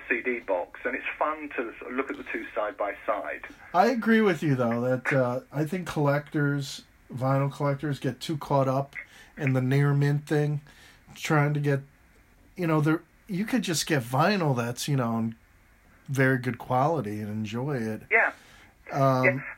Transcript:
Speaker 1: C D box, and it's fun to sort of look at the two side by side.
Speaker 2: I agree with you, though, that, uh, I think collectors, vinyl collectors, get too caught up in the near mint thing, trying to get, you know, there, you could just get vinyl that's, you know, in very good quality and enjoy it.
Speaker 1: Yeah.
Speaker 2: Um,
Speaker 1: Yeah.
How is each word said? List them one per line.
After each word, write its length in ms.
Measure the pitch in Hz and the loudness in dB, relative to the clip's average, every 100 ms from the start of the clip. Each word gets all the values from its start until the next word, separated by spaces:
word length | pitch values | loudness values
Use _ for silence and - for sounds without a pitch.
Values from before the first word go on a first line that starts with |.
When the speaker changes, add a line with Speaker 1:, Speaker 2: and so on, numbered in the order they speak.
| - | -4
Speaker 1:
C 140 | 120 | -4
D 180 | 123 120 | -2 -4
box, 400 | - 90 - - 127 | -2 -4 -4 -8 -6
and 100 | 123 | -6
it's 100 | - - | -6 -4
fun 320 | 151 156 147 - | -4 -4 -8 -6
to 180 | 117 - | -8 -10
sort 120 | - | -8
of 60 | 127 | -6
look 140 | - | -6
at 60 | - | -8
the 60 | - | -8
two 140 | - - | -10 -8
side 240 | 113 104 98 | -4 -4 -4
by 160 | 101 98 - | -6 -4 -4
side. 360 | 104 73 67 - - - | -4 -4 -10 -12 -20 -2
Speaker 2:
I 140 | 170 220 | 2 4
agree 340 | 254 214 220 | 2 4 6
with 220 | 208 160 | 6 2
you, 100 | 160 127 | 2 2
though, 260 | 120 117 | 2 2
that, 300 | 127 127 - | 0 0 2
uh, 260 | 139 123 127 - | 2 2 0 -6
I 140 | 143 156 | -4 -2
think 220 | 185 165 | -4 -4
collectors, 960 | 160 143 143 147 156 143 143 139 - - _ _ | 0 2 2 0 0 0 0 -4 -10 -16 _ _
vinyl 380 | 113 131 139 139 | -4 0 2 0
collectors, 460 | - 143 139 151 135 | 0 -2 0 -2 -2
get 200 | 135 120 | -4 -4
too 180 | - 151 | -6 -6
caught 300 | - 143 135 | 0 2 2
up 280 | 131 - - - - - - | 0 -2 -10 -18 -20 -20 -4
in 160 | 139 | 0
the 80 | 131 | 0
near 320 | 127 139 143 143 | 2 4 4 4
mint 320 | 143 147 147 | 2 2 0
thing, 340 | 151 147 147 - - - - - - | 0 2 -2 -6 -20 -20 -20 -20 -12
trying 380 | - 156 147 147 | 2 4 4 2
to 40 | |
get, 200 | 143 139 - _ _ _ _ _ _ - | 2 0 -2 _ _ _ _ _ _ -4
you 120 | 170 | 2
know, 120 | 156 | 4
there, 200 | 151 165 - _ - | 4 2 -2 _ -8
you 160 | 180 220 | -4 0
could 180 | 254 | 0
just 240 | 185 160 - | 0 -2 0
get 160 | 151 | 0
vinyl 520 | 117 131 170 208 156 123 | 2 2 2 2 2 0
that's, 320 | 117 123 - | -2 -4 -2
you 80 | 139 | 0
know, 220 | 117 113 | 0 0
in 180 | 113 113 _ _ _ _ _ _ - | -2 -6 _ _ _ _ _ _ -6
very 300 | 135 131 131 | 2 4 4
good 220 | 123 110 | 0 -6
quality 600 | - 127 143 165 104 104 | -2 0 2 0 -2 -6
and 100 | 107 | -6
enjoy 480 | 107 104 117 139 131 | -6 -6 -4 -4 -4
it. 260 | 110 110 - | -4 -6 0
Speaker 1:
Yeah. 200 | 220 202 - - - - _ - | 2 2 -2 -16 -20 -20 _ -8
Speaker 2:
Um, 320 | 143 135 131 131 | 0 2 4 2
Speaker 1:
Yeah. 140 | 135 - | 2 -4